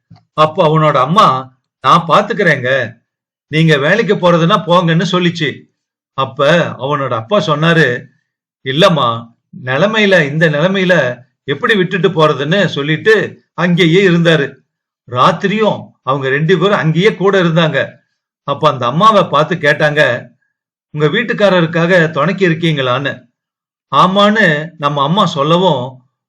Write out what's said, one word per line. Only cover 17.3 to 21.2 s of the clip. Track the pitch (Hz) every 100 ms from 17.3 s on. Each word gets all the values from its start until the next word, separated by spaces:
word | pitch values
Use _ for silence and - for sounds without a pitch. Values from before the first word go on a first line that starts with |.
| 196
இருந்தாங்க. | 170 160 156 135 - - _ _ _ _
அப்ப | - 127 151
அந்த | 131 120
அம்மாவை | 151 220 202
பார்த்து | - 143 151
கேட்டாங்க, | 175 147 151 151 151 135 120 - _ _ _ _ _ _
"உங்க | 147 151
வீட்டுக்காரருக்காக | 202